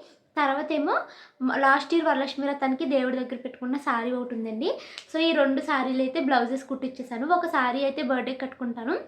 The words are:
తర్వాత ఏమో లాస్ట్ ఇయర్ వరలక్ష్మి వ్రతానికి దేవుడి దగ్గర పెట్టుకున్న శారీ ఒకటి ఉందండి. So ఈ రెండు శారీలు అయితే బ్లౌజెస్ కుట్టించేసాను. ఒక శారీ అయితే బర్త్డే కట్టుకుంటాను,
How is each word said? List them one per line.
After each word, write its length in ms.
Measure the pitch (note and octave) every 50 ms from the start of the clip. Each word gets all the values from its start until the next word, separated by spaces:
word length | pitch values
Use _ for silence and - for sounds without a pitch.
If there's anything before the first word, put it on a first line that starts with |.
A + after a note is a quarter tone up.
| - - - _ _ _ _ D#4
తర్వాత 340 | D4 C#4 C4+ C#4+ D4+ D4+
ఏమో 280 | D#4+ D4 D4 F4 A#4+ E5+ - - - - - - _ - B3+ B3+ - C4+
లాస్ట్ 360 | C#4 C4+ C#4 C#4+ - - E4+
ఇయర్ 120 | E4 D#4
వరలక్ష్మి 400 | D#4+ C#4 C4 C#4 C4+ - - C#4
వ్రతానికి 400 | C#4 C#4+ C#4 C4+ C4 C4 - E4
దేవుడి 320 | C4 C#4+ C4+ B3+ B3+ B3+ C4
దగ్గర 180 | B3 - B3
పెట్టుకున్న 420 | A#3+ - B3+ - - B3+ B3 C4 C#4
శారీ 340 | - D4 B3 A#3 A#3 B3
ఒకటి 240 | B3+ B3 B3 B3 B3
ఉందండి. 420 | A3+ A3 A3+ A3 A3 C#4 G4+ D5+ - - - - - - - -
So 80 | D#4+
ఈ 100 | D#4+ E4
రెండు 300 | D#4+ D4+ C#4 C4+ C4+ C#4
శారీలు 400 | D4+ D#4 D4 C4 C4 C4 C4 C4
అయితే 180 | C4 B3+ C4 C4+
బ్లౌజెస్ 440 | C4 C4 C4+ B3 A#3+ A#3 C4 C4 -
కుట్టించేసాను. 640 | - C4+ C4 C4 B3+ - - B3 - A#3+ A3+ C4 D#4
ఒక 180 | F4+ F4+ F4
శారీ 380 | E4 D#4+ C#4+ B3+ B3 B3 C4+ C#4
అయితే 180 | C4+ C4+ D4+
బర్త్డే 320 | D4 B3 C4 B3 A#3 B3+ C4
కట్టుకుంటాను, 680 | - C4+ C4 - - B3+ A#3 A3+ A#3+ A3+ B3+ F#4 - -